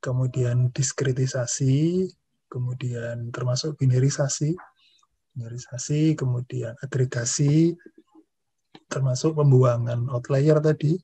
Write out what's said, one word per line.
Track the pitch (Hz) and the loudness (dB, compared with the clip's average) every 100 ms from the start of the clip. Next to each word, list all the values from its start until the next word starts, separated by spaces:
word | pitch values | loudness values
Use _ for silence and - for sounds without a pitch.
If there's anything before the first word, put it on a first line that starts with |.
kemudian | - 127 131 127 123 123 123 | -4 -2 -2 -2 0 2 0
diskretisasi, | - 135 - 135 127 131 135 117 - 135 135 160 180 185 _ _ _ _ | 0 -4 -2 -2 0 -2 -2 -4 -2 2 2 2 0 -2 _ _ _ _
kemudian | 127 123 127 123 120 117 120 117 | -6 -6 -4 -6 -6 -6 -8 -8
termasuk | 120 123 123 156 147 | -6 -2 -2 -4 0
binarisasi, | 131 123 135 143 139 - 151 180 - _ _ _ _ _ _ | 2 4 2 2 -2 -2 -2 -4 -8 _ _ _ _ _ _
binarisasi, | - 113 120 - 127 - 151 156 | -14 -12 -12 -12 -12 -4 0 2
kemudian | 151 135 123 123 127 123 - | 2 -2 -2 -4 -8 -8 -10
agregasi, | 135 131 127 123 117 - 143 156 165 170 - _ _ - _ _ _ _ _ - _ | -6 -2 -2 -2 -4 0 2 4 4 0 -12 _ _ -20 _ _ _ _ _ -20 _
termasuk | 143 131 127 160 151 | -2 -2 0 -2 2
pembuangan | 143 127 127 120 120 120 120 | 6 6 6 2 -2 -4 -4
outlier | 123 127 139 147 151 | -6 -2 2 4 4
tadi | 151 151 147 180 | 4 2 0 -2